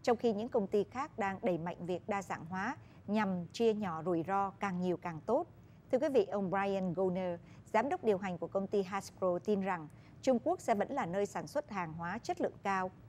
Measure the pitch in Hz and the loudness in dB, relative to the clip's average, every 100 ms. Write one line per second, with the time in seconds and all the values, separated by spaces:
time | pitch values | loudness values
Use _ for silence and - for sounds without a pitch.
0 | - 226 240 202 233 233 196 208 190 240 | 2 2 2 0 0 0 2 0 0 -4
1 | 302 - 196 190 - 170 170 - 175 180 | -8 -2 -4 0 -2 0 -2 -6 -4 -4
2 | - 202 185 175 160 185 214 311 - - | -2 -4 -4 -8 -6 -4 -4 -6 -12 -16
3 | - 214 202 180 170 - 233 214 196 160 | -2 0 2 -2 -4 2 2 2 -2 -2
4 | 160 170 160 196 196 - 202 180 180 165 | 0 0 2 0 0 -2 -4 0 0 0
5 | 180 156 - 262 349 - - - - 254 | -4 -6 0 2 0 -12 -20 -20 -2 0
6 | 302 262 196 202 190 190 202 196 185 165 | 4 4 4 0 0 0 2 0 0 2
7 | 190 180 185 170 - - - 214 262 359 | 0 0 -2 -4 -10 -20 0 2 2 0
8 | 214 185 196 175 170 196 196 208 180 196 | 2 2 0 -4 -2 -2 0 0 0 -4
9 | - - 185 175 190 202 190 180 151 - | -6 0 0 2 2 0 0 -4 -6 -16
10 | - - - 240 302 359 - 208 - 277 | -20 -2 2 2 2 0 0 2 2 0
11 | 185 190 202 180 156 285 - 202 165 165 | 0 0 0 -2 -4 -6 -4 -6 -4 -6
12 | 170 220 - 359 269 - 202 190 185 - | -6 -6 -4 -2 -4 -2 -2 0 -2 -6